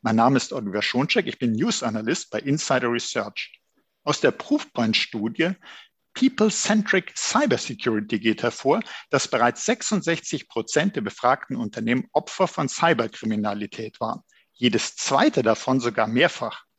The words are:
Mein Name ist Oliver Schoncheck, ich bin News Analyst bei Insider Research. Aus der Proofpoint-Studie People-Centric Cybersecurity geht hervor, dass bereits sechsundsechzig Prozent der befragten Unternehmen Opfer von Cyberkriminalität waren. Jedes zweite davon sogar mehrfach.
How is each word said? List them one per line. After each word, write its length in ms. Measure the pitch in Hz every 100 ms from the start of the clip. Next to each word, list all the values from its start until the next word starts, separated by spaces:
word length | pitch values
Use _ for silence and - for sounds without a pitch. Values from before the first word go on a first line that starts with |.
Mein 120 | 113 113
Name 220 | 120 139
ist 160 | -
Oliver 300 | 135 104 101
Schoncheck, 420 | - 123 151 240 147
ich 140 | -
bin 140 | 123
News 280 | 110 220 -
Analyst 480 | 120 107 110 170 -
bei 80 | 107
Insider 540 | 139 151 - 127 123
Research. 680 | 120 - 120 104 - - - _ _ _ _
Aus 180 | - 147
der 80 | 139
Proofpoint-Studie 1200 | - - 294 - - 113 107 - 113 110 117 165 190 - - - _ _
People-Centric 1040 | - 262 - 220 - - 214 208 190 - -
Cybersecurity 1000 | - 233 294 120 - 110 123 110 107 110
geht 240 | 110 107
hervor, 380 | 120 - 135 190 - - -
dass 180 | 139 -
bereits 380 | 123 120 - -
sechsundsechzig 840 | 247 - 208 165 165 - 147 -
Prozent 460 | 117 107 151 190 147
der 60 |
befragten 540 | 101 - 123 135 - 120
Unternehmen 520 | 110 113 113 127 -
Opfer 360 | 151 - - 180
von 220 | - 139
Cyberkriminalität 1300 | - 165 131 113 - 110 107 104 104 104 - 110 -
waren. 220 | 113 135 _ _ _
Jedes 440 | _ 123 107 - -
zweite 440 | - 135 294 -
davon 380 | 117 110 - 131
sogar 260 | 120 110 107
mehrfach. 600 | 117 165 - 113 - _